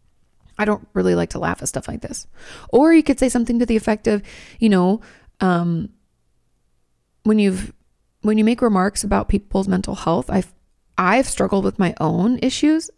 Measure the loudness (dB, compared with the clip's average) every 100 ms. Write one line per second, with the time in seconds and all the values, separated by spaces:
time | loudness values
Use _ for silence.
0 | _ _ _ _ _ -4 -2 -2 -6 -4
1 | -2 -2 -4 -6 -6 -6 -8 -8 -10 -12
2 | -12 -14 -16 -20 -20 -20 0 4 6 6
3 | 4 2 0 0 0 0 0 0 0 -2
4 | 0 -2 -4 -18 -20 0 2 4 4 0
5 | -4 -20 -20 _ 0 0 -2 -4 -6 -12
6 | _ _ _ _ _ _ _ _ _ _
7 | _ _ 0 2 2 -2 -8 -14 _ _
8 | _ _ -2 2 2 2 2 2 0 -2
9 | -2 -2 0 -2 -2 -4 -2 -2 -4 -6
10 | -2 -2 0 -4 -4 _ _ _ _ -4
11 | 0 2 0 -2 -2 0 -2 0 -2 0
12 | -2 0 0 0 -2 0 0 0 -2